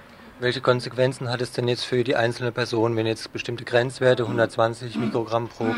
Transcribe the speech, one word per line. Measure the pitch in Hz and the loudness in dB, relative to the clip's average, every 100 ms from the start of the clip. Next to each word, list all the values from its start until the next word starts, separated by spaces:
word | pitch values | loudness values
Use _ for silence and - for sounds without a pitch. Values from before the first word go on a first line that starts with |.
| - - - - | -20 -20 -20 -4
Welche | 123 131 | -2 0
Konsequenzen | 131 123 123 113 127 135 123 | 2 2 0 0 0 0 -4
hat | 123 | -4
es | 123 | -4
denn | - 120 | -2 0
jetzt | 120 - | 0 0
für | 123 | 0
die | 120 139 | 2 2
einzelne | 117 117 123 | 0 0 -4
Person, | 113 120 113 113 113 | -2 -2 2 2 2
wenn | 113 | 0
jetzt | 110 - | -2 -6
bestimmte | 113 - 117 | -8 -8 -8
Grenzwerte, | 117 120 123 131 127 123 113 | 0 2 2 2 4 4 2
hundertzwanzig | 120 110 - 113 117 123 - | 2 2 2 0 0 -8 -4
Mikrogramm | 110 123 110 117 117 | -2 -2 0 -2 -4
pro | - 113 | -4 -2